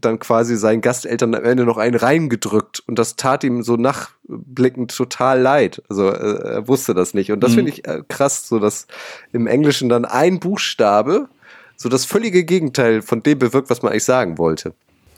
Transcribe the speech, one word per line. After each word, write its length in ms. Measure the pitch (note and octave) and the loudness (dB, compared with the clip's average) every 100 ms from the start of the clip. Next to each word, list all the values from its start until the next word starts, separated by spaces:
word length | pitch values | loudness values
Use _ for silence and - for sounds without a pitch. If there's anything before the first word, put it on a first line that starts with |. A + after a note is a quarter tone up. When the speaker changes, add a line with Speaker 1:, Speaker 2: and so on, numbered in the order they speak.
Speaker 1:
dann 180 | A#2 A2+ | -2 -2
quasi 380 | - A2+ A#2 A2+ | 0 2 2 2
seinen 240 | G#2+ A2+ | 2 2
Gasteltern 540 | A#2+ B2 - A#2 A#2+ | 0 -2 -4 -2 0
am 100 | A2+ | 0
Ende 220 | A#2 B2+ A#2+ | 0 2 2
noch 100 | A2+ | 0
einen 180 | A2+ | 0
reingedrückt 880 | A#2+ A#2+ D#3 D#3 A2+ G#2 G#2+ - - - | 2 2 2 0 -4 -2 -2 -2 -8 -6
und 120 | A#2 | -2
das 180 | A#2 - | -2 -2
tat 280 | C3+ C#3 | -2 0
ihm 180 | C#3 A#2+ | 0 -2
so 140 | A#2 A#2+ | 0 0
nachblickend 1200 | B2 C3+ - _ - A#2 C3 B2+ B2+ B2+ A#2+ - | 0 -2 -8 _ -16 -16 -12 0 0 0 -6 -4
total 420 | B2 - B2+ C3 | -6 0 2 4
leid. 400 | B2+ C#3+ G2+ - - | 4 2 0 -2 -6
Also, 180 | G2 G2 | 0 0
äh, 440 | G2+ G#2 G#2 G#2+ | 0 -2 -4 -4
er 140 | A#2 A2 | -6 0
wusste 260 | C3 - | 0 2
das 180 | F2+ F2+ | 0 0
nicht. 200 | G2+ F#2+ | -2 -2
Und 80 | G#2 | 0
das 100 | B2 | 4
Speaker 2:
Mhm. 20 | A#2 | 4
Speaker 1:
finde 140 | E3+ | 2
ich, 140 | - - | -4 -8
äh, 160 | - - | -10 -10
krass, 400 | - C#3 - - | -2 -2 -2 -2
so 100 | A2+ | 0
dass 280 | G#2 - - - - - - | 0 -2 -10 -18 -18 -18 -8
im 140 | B2 A2+ | -4 0
Englischen 440 | A#2+ D3 C3+ B2+ | 2 2 2 2
dann 160 | A#2+ A#2+ | 0 0
ein 340 | B2 E3 F3+ | 2 2 2
Buchstabe 880 | F3 G3+ - - G#2+ G#2 A2+ G3+ C#4 _ - - - - | -2 -4 -4 0 2 4 2 0 -2 _ -20 -20 -20 -10
so 140 | B2 | -2
das 160 | B2+ - | -2 0
völlige 380 | G#3 A3+ F3+ | -2 2 0
Gegenteil 580 | E3 F#3 D#3 B2+ A#2+ A2 | 2 2 0 2 2 2
von 200 | - A#2 | 0 0
dem 160 | C#3+ D3 | 2 2
bewirkt, 300 | B2 C3 C3 | 2 0 0
was 140 | A#2 | -2
man 100 | A2+ | 0
eigentlich 120 | G#2 | 0
sagen 340 | - B2+ G2+ E2 | 2 2 0 0
wollte. 340 | E2 D#2+ - - _ _ _ | 0 -2 -6 -14 _ _ _